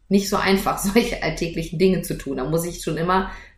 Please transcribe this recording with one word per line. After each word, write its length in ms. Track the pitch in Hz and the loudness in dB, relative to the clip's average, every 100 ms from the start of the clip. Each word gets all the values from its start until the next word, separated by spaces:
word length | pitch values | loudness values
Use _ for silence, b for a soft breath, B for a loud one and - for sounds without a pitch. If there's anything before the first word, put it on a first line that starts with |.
| _ | _
nicht 200 | 196 196 | 2 2
so 80 | 202 | 0
einfach, 420 | 185 196 - - | 2 2 2 -2
<laughs> 0 | |
solche 440 | 202 233 233 - | 2 2 2 -2
alltäglichen 560 | 156 156 170 165 160 160 | -4 -2 -4 -4 -6 2
Dinge 240 | 190 175 | 4 4
zu 160 | - 156 | -2 -6
tun. 200 | 139 135 | -4 -4
Da 60 | |
muss 220 | 135 160 175 | -2 -2 -2
ich 160 | 165 | -6
schon 140 | - 151 | -6 -2
immer 340 | 180 190 190 B B | 0 0 0 B B